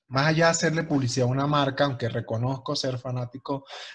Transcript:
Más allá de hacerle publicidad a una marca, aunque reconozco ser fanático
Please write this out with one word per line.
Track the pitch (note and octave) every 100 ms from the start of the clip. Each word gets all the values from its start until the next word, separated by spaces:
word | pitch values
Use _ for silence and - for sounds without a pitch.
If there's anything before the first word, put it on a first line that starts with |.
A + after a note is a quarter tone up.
| _
Más | B2+ D3+
allá | D#3+ E3
de |
hacerle | E3 E3 D#3
publicidad | D#3+ C#3+ B2 C3 B2
a |
una | C3+ C#3+
marca, | D3 C#3 C3+ C#3+
aunque | A#2+ A#2
reconozco | A#2+ - A2+ B2 C3+ - C#3+
ser | C3+ B2+
fanático | B2+ B2+ A#2+ D3 - C#3 - - -